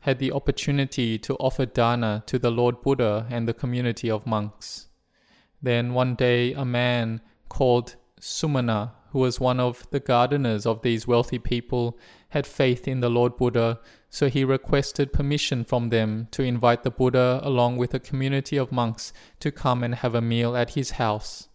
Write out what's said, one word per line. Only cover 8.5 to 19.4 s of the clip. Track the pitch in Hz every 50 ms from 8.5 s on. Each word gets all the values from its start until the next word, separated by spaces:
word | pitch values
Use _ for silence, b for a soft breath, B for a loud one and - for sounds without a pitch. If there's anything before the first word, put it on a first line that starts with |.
| 143 131 120 117 110 104 104 120 - _ _ _
who | - 135
was | 131 127 120 -
one | 127 127 127 127
of | 123 123 120 - - -
the | - 139
gardeners | - - 123 120 123 127 143 143 135 117 110 104 101
of | 117 113 107 -
these | 123 117 110 - 123
wealthy | 120 117 120 - 127 120
people, | - - 123 120 - - 131 123 117 117 117 B B B B B B B
had | B 151 135
faith | - - - 139 127 123 123 -
in | 139 131 127
the | 123 120
Lord | 117 120 120 120 120
Buddha, | - 127 123 120 120 117 117 117 - b b b b b b
so | b - 147 135
he | 120 139 135
requested | 131 135 131 - - - 139 139 - - - 143 135 -
permission | - 143 139 147 147 - - 143 120 113
from | - 135 123 120 117
them | 117 113 110 107 107 110 117 - -
to | - 135
invite | 127 120 117 123 120 120 - -
the | 127
Buddha | - - 127 127 123 127 127 127 127 131 143
along | 143 135 123 120 120 123
with | 123 123 120 -
a | 131
community | - - 139 131 135 135 139 139 139 - 151
of | 139 131 127
monks | 131 123 120 113 110 - - - - B B B B B